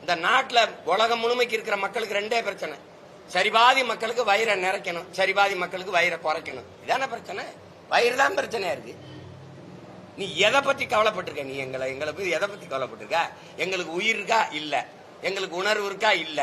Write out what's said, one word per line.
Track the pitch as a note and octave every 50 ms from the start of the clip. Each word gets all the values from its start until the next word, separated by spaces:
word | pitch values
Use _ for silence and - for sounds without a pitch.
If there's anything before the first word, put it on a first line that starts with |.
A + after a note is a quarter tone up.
இந்த | - - F3 E3 E3+ F#3
நாட்டுல | A3+ C4 C4 - B3 A#3+ A3+ - - - - C#3+ E3+
உலகம் | G3+ A3+ A#3 A#3 A#3 A3+
முழுமைக்கு | A#3 A#3+ B3 A#3+ A3+ A3+ A3
இருக்கிற | G3+ G#3 G#3 G3 G3
மக்களுக்கு | F#3+ F#3 A#3+ A3 G3 G3+ G3+
ரெண்டே | G#3 A3 A#3+ A#3 A3 G3+
பிரச்சனை. | G3 F#3 F#3 D#3+ D3 - - - - - - - - - - - -
சரிபாதி | F3+ G3 G#3+ G3 A3+ A#3 B3 C4 C4 B3+ A3+
மக்களுக்கு | A3 F3 A3+ A3+ A#3+ A#3+ A#3+ G#3+
வயிறை | G3 G#3+ A3 A3 G3+ F#3+ F3+
நிறைக்கணும், | F#3 F#3+ G3+ F#3+ F#3 E3+ E3+ F3+ - - -
சரிபாதி | F#3+ F#3+ F#3+ G3 G3+ G3 G3 F3+ F3+
மக்களுக்கு | F3 F#3+ F#3 F3+ F#3+ G3 E3+
வயிறை | E3+ F3 E3 D#3+ E3
குறைக்கணும். | D#3 D#3 E3 D#3 D3 C3 B2+ A2+ - - - -
இதான | - F3 B3+ C4+ B3+ A#3
பிரச்சனை? | A3 F3+ - F3+ G#3 C#4 D#4+ - - - - - - - - -
வயிறு | F3+ A#3+ A#3+ B3 C4
தான் | C#4 C#4 - -
பிரச்சனையா | C4 G#3+ G3+ G3+ G3 F3+ D3+
இருக்கு. | B2+ A2+ A#2 - - - - - - - - - - - - - - - - - - - - - - - - - -
நீ | G3 F#3+ E3 D#3 F#3+
எதை | G#3+ A#3+ C4+ C4+ C4+
பத்தி | C#4 - C4+ - -
கவலைப்பட்டிருக்க? | G#3+ G#3+ A3 G#3 F#3 F3 E3+ D3+ C#3+ C#3+ C3+
நீ | C3+ C#3 C3+
எங்களை, | C3 C3 C3 C3 C3 C3+
எங்களை | C3+ D3+ D3+ C#3+
பத்தி | D#3+ G3+ F3+ D#3+ D#3
எதை | F#3 G3+ G3+
பத்தி | F#3+ F3 E3+
கவலைப்பட்டிருக்க? | C#3 C3+ C3 A2 A2 G#2+ G#2+ G#2+ D3 E3+ D#3+ - - - - - - - D#3
எங்களுக்கு | F#3 F#3+ F#3 F3+ D#3 E3 F3
உயிர் | G#3 A3 A3+ G#3
இருக்கா? | G3+ F3 A3 A3+ G3+ - D3 D3+
இல்ல. | D3+ D3+ C#3+ B2+ A#2 - - - - - - - - E3+
எங்களுக்கு | F#3+ G3 F#3+ F3 D#3+ F3
உணர்வு | F#3+ G3+ G#3+ G#3 G3+ G3
இருக்கா? | G3 F3+ A3 G#3+ G3+ F3+ D#3+
இல்ல. | D#3+ D#3 D3